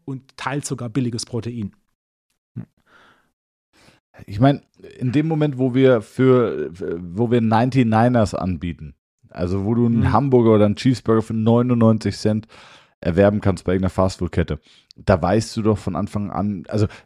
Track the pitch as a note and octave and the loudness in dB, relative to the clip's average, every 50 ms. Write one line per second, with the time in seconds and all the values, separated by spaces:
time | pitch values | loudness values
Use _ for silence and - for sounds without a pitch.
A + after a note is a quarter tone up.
0 | _ - C3+ B2+ - _ _ - - C3 C3+ D3 C#3+ - C#3 A#2+ B2 A#2 G#2+ C#3+ | _ -14 -14 -14 -14 _ _ -12 -8 -8 -6 -6 -6 -8 -8 -8 -8 -6 -4 -4
1 | B2+ A#2+ A2+ A2+ - - - A2+ A2 A#2+ B2 A#2+ G#2 F#2 - _ _ _ _ _ | -4 -4 -4 -8 -10 -8 -8 -8 -8 -8 -8 -10 -10 -10 -12 _ _ _ _ _
2 | _ _ _ _ _ _ _ _ _ _ - - - - _ _ _ _ _ _ | _ _ _ _ _ _ _ _ _ _ -18 -18 -18 -18 _ _ _ _ _ _
3 | _ _ _ _ _ _ _ _ _ _ _ _ _ _ _ _ _ _ _ _ | _ _ _ _ _ _ _ _ _ _ _ _ _ _ _ _ _ _ _ _
4 | _ _ _ - - - G2+ G#2+ B2+ C#3 C#3+ - - _ _ _ - - - - | _ _ _ -20 -18 -10 -2 2 2 2 2 0 -4 _ _ _ -20 -20 -12 -8
5 | B2 B2+ A2 D3 D3+ D#3+ D#3+ D3+ D3+ D3+ C3+ B2 C3 C3 A#2+ C3 C3+ C3 B2+ A2 | -4 -2 0 0 0 0 -2 -2 -2 -2 -2 -2 -2 0 2 4 4 4 4 2
6 | G#2 - - - C3 C3 B2+ B2 A#2 G2 C2+ C#2 D2+ C#2 E2 F2+ E2+ E2+ F2 E2+ | 0 -4 -2 2 4 4 4 4 2 0 -2 -4 -8 -8 -10 -10 -8 -8 -8 -8
7 | F2+ F2 E2+ G2+ A#2+ A2+ A#2+ A#2+ A2+ A2 A2 A2 B2 C3 A2+ C3+ B2 A2+ A2 A2 | -10 -8 -4 -4 -2 0 0 0 2 2 2 2 0 2 2 2 2 2 2 2
8 | A#2 B2 B2+ A#2+ G#2+ F#2 - - - F#2+ F2+ D2 F2 F2 E2 - D#2 C#2+ - _ | 4 4 2 2 0 0 -2 -4 -4 -4 -6 -6 -6 -8 -10 -10 -14 -18 -20 _
9 | _ _ _ _ _ _ - - F2+ F2 F#2 G2 F#2+ G#2 A#2 A#2 A#2+ A#2 A#2 A2+ | _ _ _ _ _ _ -10 -6 -4 -4 -2 -2 -2 0 0 2 2 2 2 2
10 | G2 F2+ F2+ A2+ C#3 C#3 B2+ B2 A#2 A2+ A2 G#2 G#2 G#2 G2+ - - C3 C3 - | 2 2 2 2 2 4 4 4 6 6 6 6 4 2 0 0 0 0 0 0
11 | - - A2+ A2 A2 - A2+ A2 A2 A2+ A#2 A#2+ B2 B2 B2 A#2 A2+ A2 A2 G#2+ | 0 0 0 0 0 -2 -4 -2 2 2 2 4 2 2 2 4 4 4 4 2
12 | - G2+ G2+ - - G#2+ G#2+ A2 G#2+ - - - - - - - _ _ _ _ | 0 -4 -4 -2 -2 -2 -2 -2 -4 -8 -14 -20 -20 -20 -20 -20 _ _ _ _
13 | - F2+ E2 F#2 G2+ G2+ G#2 G#2 - G2 F2+ E2+ - F2+ F2+ G2 F#2+ F2+ - - | -6 -2 2 4 4 4 4 2 0 -2 -2 -2 -2 -2 -2 -2 -2 -2 0 0
14 | F#2 F#2 - - F2+ E2 - F2 E2 - D#2 - _ _ _ _ _ _ _ - | 0 0 -2 -4 -8 -4 -2 -2 -2 -2 -4 -10 _ _ _ _ _ _ _ -6
15 | - - G2 F2 D#2+ F2 G2+ A2+ A2+ - - A#2 G#2 A2 G#2+ G#2 - G#2+ F2 D2 | -2 0 0 2 2 2 0 0 0 -2 -6 -2 0 0 0 0 -2 -6 -6 -6
16 | G2+ G#2 - G#2+ G#2 F#2 - D#2 G2 G#2 G2+ F2 C2+ - - A2 G#2 - - - | -6 -6 -6 -8 -8 -6 -6 -4 -4 -4 -6 -8 -8 -6 -2 -2 -2 -2 -4 -8
17 | - | -20